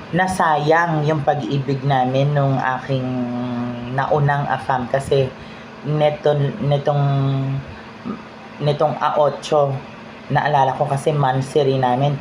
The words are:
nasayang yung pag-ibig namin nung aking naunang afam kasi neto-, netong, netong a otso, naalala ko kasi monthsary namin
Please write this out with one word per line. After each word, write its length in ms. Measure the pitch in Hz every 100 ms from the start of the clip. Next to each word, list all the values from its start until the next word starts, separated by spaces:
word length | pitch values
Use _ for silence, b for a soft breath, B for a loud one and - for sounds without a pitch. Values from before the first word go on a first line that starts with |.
| -
nasayang 920 | 170 185 190 165 147 147 165 170 156 147
yung 160 | 151 151
pag-ibig 560 | 143 - 139 135 135 139
namin 520 | 135 127 135 143 147
nung 200 | 139 135
aking 480 | 131 127 - 135 127 127 123 123 123 120 123 120 120 135
naunang 480 | 135 151 143 143 -
afam 360 | 131 - 127 120
kasi 360 | 139 - 139 127 - B B B - 147
neto-, 680 | 151 151 147 151 147 139 -
netong, 400 | 139 143 147 143 143 139 135 135 135 135 - - - - - - - - - -
netong 320 | 147 143 151 -
a 200 | 147 -
otso, 560 | 143 139 - 151 139 131 - - - - -
naalala 480 | 139 147 143 131 127
ko 80 | 143
kasi 240 | 139 160
monthsary 640 | 147 131 135 131 156 135 131
namin 400 | 123 127 143 139